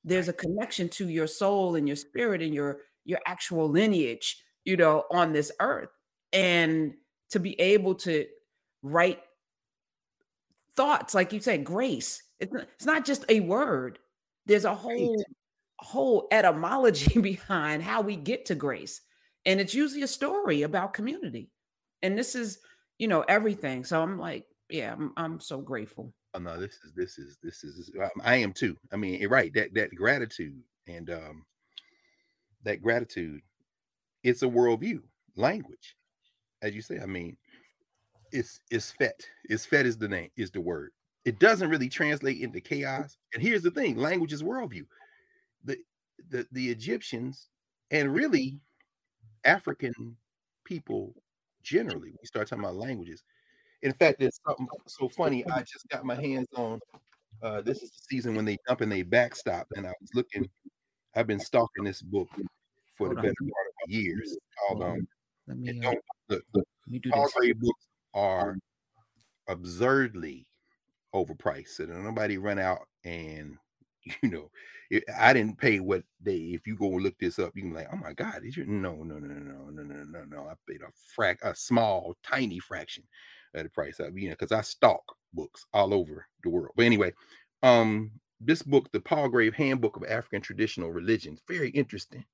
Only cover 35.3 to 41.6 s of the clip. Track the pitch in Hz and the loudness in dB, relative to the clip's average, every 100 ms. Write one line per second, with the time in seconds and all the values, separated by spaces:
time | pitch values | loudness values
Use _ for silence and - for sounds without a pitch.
35.3 | - 127 208 - - - _ _ _ _ | 0 0 0 -8 -20 -20 _ _ _ _
36.3 | _ _ _ 104 104 110 - 98 92 85 | _ _ _ -6 -6 -10 -10 -8 -8 -8
37.3 | - _ _ _ _ _ _ _ _ _ | -14 _ _ _ _ _ _ _ _ _
38.3 | 135 - - _ 117 - - 123 - - | -6 -6 -10 _ -4 -4 0 -2 -2 -20
39.3 | - - 110 - 151 131 110 107 95 85 | -20 -4 -4 2 4 4 0 -4 -4 -6
40.3 | - 98 98 87 82 73 _ _ _ 123 | -8 -6 -4 -4 -6 -8 _ _ _ -4
41.3 | 104 208 214 | 6 6 8